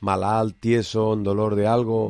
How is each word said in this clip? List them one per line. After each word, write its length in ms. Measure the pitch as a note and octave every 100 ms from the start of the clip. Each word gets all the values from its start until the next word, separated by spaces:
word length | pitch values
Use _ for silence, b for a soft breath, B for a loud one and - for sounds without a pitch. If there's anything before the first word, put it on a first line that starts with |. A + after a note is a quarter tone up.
malalt, 560 | G2+ F#2+ G2 A2 A2 F2+
tieso, 520 | A2+ A#2 G#2+ A2 A2
amb 120 | A2
dolor 300 | G2 G2+ G#2+
de 140 | G#2 G#2
algo? 380 | A#2+ A2+ A2+ G#2+